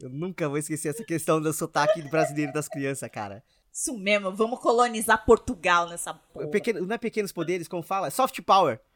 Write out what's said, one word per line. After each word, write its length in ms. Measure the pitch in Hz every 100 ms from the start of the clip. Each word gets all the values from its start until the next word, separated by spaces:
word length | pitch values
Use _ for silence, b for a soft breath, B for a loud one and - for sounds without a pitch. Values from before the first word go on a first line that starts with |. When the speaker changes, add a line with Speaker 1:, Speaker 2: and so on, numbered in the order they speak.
Speaker 1:
Eu 100 | 127
nunca 380 | 139 180 180 151
vou 100 | 147
esquecer 300 | 151 151 156
essa 160 | 147
questão 360 | 226 165 - 160
do 120 | 156
sotaque 500 | 151 160 151 151 180
brasileiro 500 | 143 160 - 147 147
das 160 | 151 147
crianças, 400 | 143 135 139 117
cara. 320 | - 104 98 - _ _
Speaker 2:
Isso 240 | - - 233
mesmo, 380 | 190 208 196
vamos 240 | 196 220 247
colonizar 680 | - 233 240 226 226 220
Portugal 640 | - 220 - 254 185 175 170
nessa 240 | 170 -
porra. 360 | - _ - 156
Speaker 1:
Pequeno, 360 | 196 226 185
não 100 | 180
é 40 | 226
pequenos 320 | 226 220 196
poderes, 380 | - 165 180 160
como 140 | 180
fala? 240 | 156 196 175
É 20 |
soft 300 | - 254 -
power. 380 | 190 196 165 110 _